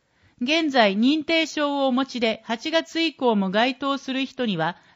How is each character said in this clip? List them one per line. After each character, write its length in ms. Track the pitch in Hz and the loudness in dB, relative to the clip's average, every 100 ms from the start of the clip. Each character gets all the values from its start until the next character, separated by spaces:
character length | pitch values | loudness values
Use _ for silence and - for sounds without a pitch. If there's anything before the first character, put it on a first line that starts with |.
| _ _ _ _ | _ _ _ _
現 300 | 247 320 320 | -2 0 2
在 260 | 262 208 196 | 4 4 4
認 260 | 247 311 | 2 2
定 240 | 294 330 311 | 0 0 0
証 380 | 311 294 285 | -2 -2 0
を 20 | 269 | 0
お 60 | |
持 120 | 254 | 0
ち 160 | 262 247 | -2 -2
で、 220 | 226 220 | -2 -2
八 280 | - 233 320 | -6 -8 -2
月 280 | 330 320 330 | -2 -2 -2
以 140 | 330 | -2
降 220 | - 247 214 | 0 0 2
も 140 | 190 | 2
該 280 | 208 254 254 | 2 0 0
当 180 | 277 277 | -4 -4
す 160 | - | -4
る 120 | 262 | -6
人 200 | 269 - | -6 -4
に 120 | 240 165 | -4 -2
は、 200 | 160 - _ | -2 -4 _